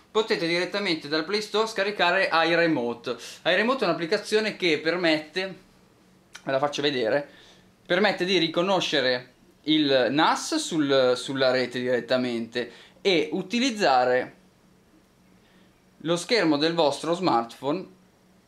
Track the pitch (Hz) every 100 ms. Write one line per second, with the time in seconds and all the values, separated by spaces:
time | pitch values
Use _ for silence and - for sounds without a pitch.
0 | _ 214 214 233 170 175 180 202 202 160
1 | 147 156 160 208 208 202 220 208 196 202
2 | 175 185 190 160 165 170 170 147 120 117
3 | - 117 - - 156 185 220 262 196 160
4 | 165 208 - 214 214 - 175 151 160 175
5 | 170 156 151 110 190 180 - _ _ _
6 | _ _ _ - - 135 143 143 143 135
7 | 110 143 147 - - - _ _ - 180
8 | 208 190 180 190 165 170 180 185 - 151
9 | 127 123 - _ _ _ - 156 147 135
10 | 123 143 175 247 - 320 - 165 143 139
11 | 127 123 - 135 131 127 120 127 123 123
12 | 117 127 123 117 113 123 117 - - _
13 | - 175 - 170 180 240 233 214 180 131
14 | 127 127 117 - _ _ _ _ _ _
15 | _ _ _ _ _ _ _ _ _ -
16 | 147 170 - 240 170 143 156 170 147 -
17 | 151 170 180 117 117 - 131 175 180 -
18 | _ _ _ _